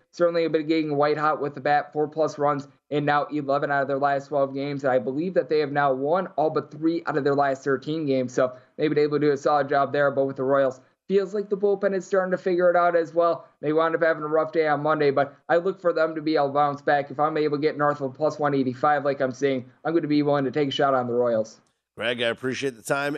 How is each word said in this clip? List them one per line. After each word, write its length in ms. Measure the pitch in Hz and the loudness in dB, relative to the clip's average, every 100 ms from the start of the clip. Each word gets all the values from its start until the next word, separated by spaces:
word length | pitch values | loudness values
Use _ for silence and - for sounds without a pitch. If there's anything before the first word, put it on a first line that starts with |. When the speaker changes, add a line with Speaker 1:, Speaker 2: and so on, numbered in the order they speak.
| _ | _
Speaker 1:
certainly 320 | - 175 170 | 0 0 2
have 100 | 160 | 0
been 140 | 160 151 | 0 0
getting 280 | 160 156 143 | 0 0 2
white 220 | 147 151 | 2 2
hot 240 | 151 131 | 0 0
with 140 | 143 143 | -4 -4
the 60 | |
bat, 300 | 143 147 143 | 0 0 0
four 160 | 151 151 | -4 -2
plus 300 | 151 151 151 | 0 -2 0
runs 320 | 143 143 139 _ _ | 0 0 -6 _ _
in 140 | 147 | -2
now 220 | 143 147 139 | 0 0 0
eleven 440 | 151 135 143 147 | -4 -2 -2 0
out 120 | 143 | 0
of 60 | 135 | 0
their 80 | 139 | 0
last 300 | 143 139 139 | 0 -2 -2
twelve 260 | 147 139 | -2 -2
games. 320 | 135 143 143 135 | -2 -6 -4 0
And 80 | |
I 60 | 127 | 0
believe 340 | 117 135 180 | 0 -4 -2
that 160 | 180 147 | -2 0
they 100 | 151 | 0
have 140 | 143 | 0
now 180 | 143 143 | 0 0
won 360 | 131 143 185 180 - | 0 0 -2 -2 -2
all 140 | 156 | -2
but 200 | 147 143 | -2 -6
three 320 | 147 160 170 - | -4 -2 -2 -2
out 120 | 147 | -2
of 80 | 139 | 0
their 100 | 139 | 0
last 280 | 139 131 | 0 -2
thirteen 420 | 143 131 151 160 147 | -2 -2 -2 -4 -2
games. 280 | 131 127 | 0 0
So 200 | 131 127 - - - | 0 -2 -2 -16 -4
they've 120 | 151 | 0
been 140 | 147 | 2
able 160 | 147 147 | 2 2
to 60 | 147 | 0
do 80 | |
a 40 | 139 | 0
solid 300 | 160 147 135 | 2 0 2
job 240 | 143 135 | 0 0
there. 180 | 143 143 | 2 0
But 140 | 135 139 | 0 -2
with 120 | 135 | -2
the 60 | |
Royals, 360 | 131 139 135 127 _ _ - | 0 2 0 -2 _ _ -2
feels 260 | 196 185 | 0 0
like 160 | 208 202 | -4 -4
the 80 | 190 | -2
bullpen 360 | 202 196 196 190 | 0 0 0 -2
is 100 | 180 | -2
starting 260 | 190 185 | 0 0
to 60 | 180 | -2
figure 320 | 190 175 180 | 0 2 4
it 60 | 175 | 4
out 200 | 175 170 | 4 2
as 180 | 156 | 0
well. 340 | 160 170 165 - _ | 2 2 0 -6 _
They 140 | 147 | -2
wound 220 | 156 160 165 | 2 2 2
up 80 | |
having 200 | 165 156 | 2 0
a 40 | 151 | 0
rough 240 | 156 156 | 0 0
day 160 | 170 156 | 0 0
on 160 | 143 | 0
Monday, 280 | 151 151 143 | 0 2 2
but 240 | 135 139 - - | 2 -2 -4 0
I 80 | 170 | 0
look 240 | 185 185 | 0 -2
for 120 | 175 | 0
them 220 | 160 160 156 | 0 0 -2
to 60 | |
be 140 | 151 151 | -2 0
able 120 | 143 | 2
to 60 | |
bounce 280 | 139 143 139 | 2 0 0
back. 300 | - 143 - | 0 0 0
If 80 | 143 | -2
I'm 180 | 151 156 | -2 0
able 200 | 151 143 | 0 0
to 40 | |
get 160 | 151 143 | -2 0
north 220 | 147 143 | 0 0
of 140 | 135 | -4
plus 260 | - 151 151 | -2 -2 0
one 140 | 147 | 0
eighty-five 500 | 139 127 123 151 147 | 0 0 0 0 2
like 160 | 143 135 | 0 -2
I'm 140 | 131 | -4
seeing, 320 | 123 139 131 127 _ | 0 -2 -2 -6 _
I'm 100 | 156 | -2
gonna 140 | 165 151 | -2 2
be 140 | 147 | 0
willing 240 | 147 143 131 | 2 0 0
to 60 | |
take 180 | 151 139 | -2 -2
a 20 | |
shot 220 | 143 139 | 0 2
on 140 | 131 120 | 2 0
the 60 | |
Royals. 460 | 120 123 110 110 - _ _ _ - | 0 2 0 -2 -10 _ _ _ -6
Speaker 2:
Greg, 240 | 113 120 | -4 0
I 60 | 117 | -2
appreciate 480 | 113 131 113 139 113 | -2 -4 -4 -4 -6
the 80 | |
time 340 | - 143 143 | -4 -2 -2